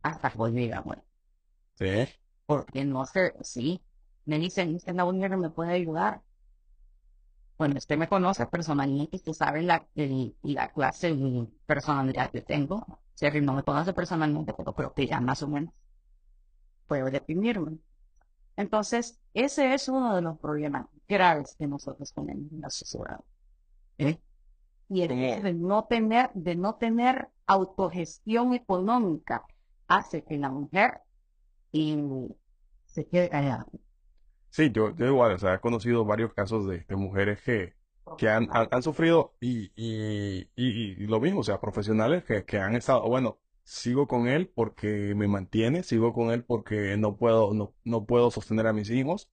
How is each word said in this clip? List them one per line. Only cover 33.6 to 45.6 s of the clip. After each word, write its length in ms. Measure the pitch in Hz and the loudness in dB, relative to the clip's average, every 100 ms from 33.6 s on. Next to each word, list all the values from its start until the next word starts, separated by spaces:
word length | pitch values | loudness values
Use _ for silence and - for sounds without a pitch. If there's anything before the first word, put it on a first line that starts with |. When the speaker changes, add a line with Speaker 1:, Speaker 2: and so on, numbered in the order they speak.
| - - _ _ _ _ _ _ _ | -8 -18 _ _ _ _ _ _ _
Speaker 2:
Sí, 220 | - 156 | 2 2
yo, 240 | 110 107 - | 4 0 2
yo 120 | 120 | 2
igual, 240 | 135 117 | 6 4
o 40 | 90 | 4
sea, 160 | 95 95 | 0 0
he 40 | |
conocido 460 | 120 117 113 120 107 | 0 -2 0 2 2
varios 260 | 107 113 - | 0 0 -2
casos 320 | 98 113 98 | -2 -2 -2
de, 140 | 87 | -6
de 140 | - 98 | -6 -4
mujeres 460 | 95 98 101 104 | -2 0 0 0
que, 320 | - 113 90 _ _ _ - 160 | -2 -2 -2 _ _ _ -18 -2
que 100 | 107 | 2
han, 180 | 110 - | 2 2
han, 160 | 120 113 | 0 2
han 140 | 123 | 0
sufrido 520 | 156 147 165 165 - _ | -2 2 4 6 4 _
y, 320 | 123 120 95 - | -4 -4 -6 -8
y, 640 | 113 110 107 104 101 95 - - | -6 -4 -4 -4 -4 -6 -10 -2
y, 360 | 123 110 107 92 | -2 -2 -6 -6
y 40 | 104 | 0
lo 120 | 110 | 2
mismo, 200 | 147 196 | 2 0
o 40 | |
sea, 160 | 110 98 | 0 -2
profesionales 640 | 104 107 104 110 110 175 | -2 -4 0 2 4 2
que, 220 | - 104 - | 0 -2 0
que 140 | 104 | -2
han 160 | 95 117 | 0 0
estado, 260 | - 127 107 | 2 2 4
"Bueno, 300 | 123 120 - _ _ | 0 0 -4 _ _
sigo 440 | - - 120 127 143 | -18 -6 0 2 2
con 200 | 123 120 | 2 2
él 240 | 143 185 | 2 0
porque 640 | - 110 - 104 104 101 101 | -2 -2 -2 -2 -2 0 0
me 120 | 104 | 2
mantiene, 540 | 101 92 110 | 0 0 2